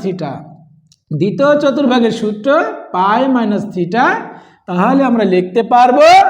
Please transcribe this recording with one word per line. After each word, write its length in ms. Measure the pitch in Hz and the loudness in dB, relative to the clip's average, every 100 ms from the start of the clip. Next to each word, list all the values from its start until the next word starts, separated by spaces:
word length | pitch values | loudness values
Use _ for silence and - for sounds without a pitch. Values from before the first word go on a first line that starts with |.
theta। 280 | 190 175 147 127 - - _ _ _ _ - 151 | -8 -8 -10 -12 -16 -20 _ _ _ _ -10 -4
দ্বিতীয় 440 | 190 180 277 294 | -2 0 0 2
চতুর্ভাগের 500 | 294 262 262 254 226 | 0 0 0 2 0
সূত্র 520 | - 214 208 277 302 415 - - | -2 -6 -4 -2 0 -2 -8 -10
pi 360 | 180 190 226 269 247 | -2 0 0 0 0
minus 280 | 220 208 - 180 | 0 -4 -6 -6
theta। 380 | 170 214 311 440 - - - _ - | -4 0 0 -2 -8 -20 -20 _ -8
তাহলে 380 | 180 208 269 | -2 0 2
আমরা 200 | 262 233 | 0 0
লিখতে 380 | 202 185 180 226 | 0 0 -2 -4
পারবো 440 | 226 247 247 269 311 370 | 0 2 4 4 6 6